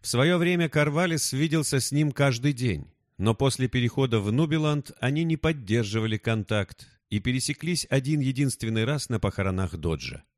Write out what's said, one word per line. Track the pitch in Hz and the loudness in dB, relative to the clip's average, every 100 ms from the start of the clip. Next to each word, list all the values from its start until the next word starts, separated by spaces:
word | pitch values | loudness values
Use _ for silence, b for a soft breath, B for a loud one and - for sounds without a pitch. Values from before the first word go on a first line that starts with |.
В | - | -2
своё | 120 147 180 | 2 4 4
время | 170 175 160 | 2 2 2
Карвалис | 156 147 147 180 165 - | 2 2 2 0 0 -2
виделся | 131 160 160 147 139 | 0 0 0 2 0
с | - | 0
ним | 143 151 | 0 0
каждый | - 143 117 139 | 2 2 2 0
день, | 127 127 82 - _ _ - | 0 -2 -2 -6 _ _ 0
но | 98 110 | 0 4
после | 135 - 127 | 2 0 -2
перехода | 127 120 - 135 117 | 0 0 2 2 2
в | 101 | 2
Нубиланд | 117 160 156 151 147 - - | 0 2 2 0 -2 -6 -6
они | 123 147 | -2 0
не | 165 160 | 0 0
поддерживали | 160 156 101 113 104 110 110 107 | 0 -2 0 0 0 -2 -2 -2
контакт | - 110 98 107 95 - - _ _ | -2 -2 0 -2 -2 -10 -20 _ _
и | 107 | -2
пересеклись | 127 127 - 143 160 170 - | 0 -2 -2 -4 -2 -4 0
один-единственный | 135 135 151 131 131 139 - 113 110 110 | -2 0 0 0 0 -2 -2 -2 0 0
раз | 147 - | -2 -2
на | 113 | -2
похоронах | 101 - 95 92 90 87 | -2 -2 -2 -2 -4 -4
Доджа. | 82 78 64 62 _ | -4 -4 -6 -14 _